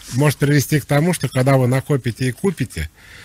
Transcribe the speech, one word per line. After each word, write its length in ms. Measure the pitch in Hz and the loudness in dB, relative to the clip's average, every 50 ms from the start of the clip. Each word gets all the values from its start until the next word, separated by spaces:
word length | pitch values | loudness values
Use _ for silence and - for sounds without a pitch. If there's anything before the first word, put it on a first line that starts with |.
| - - - | -14 -6 -2
может 240 | 120 147 151 131 - | 0 0 0 0 0
привести 420 | 147 139 147 147 127 - 156 147 | 0 2 2 2 2 0 0 -2
к 60 | - | 0
тому, 280 | - 147 143 151 180 175 | 0 0 0 2 0 0
что 160 | - - 131 | -2 -4 -4
когда 280 | - 131 127 135 139 135 | -2 0 2 4 4 4
вы 100 | 127 123 | 4 2
накопите 600 | 127 135 - - 151 135 - 123 110 - 131 127 | 0 0 0 0 -2 -2 -2 -4 -4 -2 -4 -4
и 40 | |
купите, 580 | 117 - - 196 165 - 127 101 - 82 78 76 - - - - - - - | -4 -2 -2 -2 -2 -2 -4 -6 -6 -8 -10 -10 -12 -16 -20 -20 -20 -20 -20